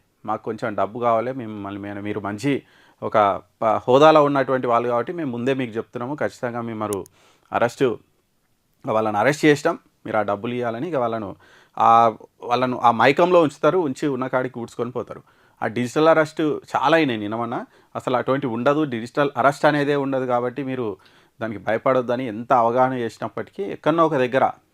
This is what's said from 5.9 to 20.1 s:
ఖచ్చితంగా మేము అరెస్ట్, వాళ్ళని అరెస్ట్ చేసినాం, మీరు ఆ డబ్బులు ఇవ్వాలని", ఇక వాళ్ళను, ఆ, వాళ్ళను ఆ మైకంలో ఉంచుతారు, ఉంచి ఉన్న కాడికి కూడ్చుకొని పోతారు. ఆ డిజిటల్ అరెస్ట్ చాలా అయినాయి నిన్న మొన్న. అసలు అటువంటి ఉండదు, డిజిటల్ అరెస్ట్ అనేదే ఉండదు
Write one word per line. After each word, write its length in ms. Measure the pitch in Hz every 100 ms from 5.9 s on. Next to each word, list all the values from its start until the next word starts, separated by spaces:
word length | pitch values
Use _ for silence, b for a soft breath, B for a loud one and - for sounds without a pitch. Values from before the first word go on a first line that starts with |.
| 120 123
ఖచ్చితంగా 460 | 147 110 - 123 120
మేము 440 | 117 110 104 101 - b b b b
అరెస్ట్, 320 | - - - 131 104 _ _ _ _ _ _ _ _ 135
వాళ్ళని 320 | 110 110 104
అరెస్ట్ 260 | 120 147
చేసినాం, 340 | 156 143 165 - _ _ 113
మీరు 100 | 107
ఆ 60 |
డబ్బులు 320 | 101 101 117
ఇవ్వాలని", 340 | 123 120 113 175
ఇక 80 | 143
వాళ్ళను, 400 | 117 113 98 - b b b -
ఆ, 360 | 113 117 117 107 - _
వాళ్ళను 360 | 107 123 127 127
ఆ 120 | 120
మైకంలో 500 | 113 127 143 175 180
ఉంచుతారు, 380 | 151 - 175 185
ఉంచి 300 | 151 131 151
ఉన్న 180 | 127 131
కాడికి 280 | 127 131
కూడ్చుకొని 360 | 123 117 - 120
పోతారు. 320 | 120 101 - - b b b
ఆ 40 | 113
డిజిటల్ 420 | 110 123 151 160
అరెస్ట్ 320 | 160 156 - 151 135 - -
చాలా 200 | 135 165
అయినాయి 240 | 143 110
నిన్న 140 | 104
మొన్న. 300 | 113 117 127 240 b b 117
అసలు 200 | - 123
అటువంటి 300 | 117 135 139
ఉండదు, 380 | 113 131 147
డిజిటల్ 460 | 151 117 120 - 143 120
అరెస్ట్ 280 | 127 143
అనేదే 320 | 151 147 143 143
ఉండదు 280 | 135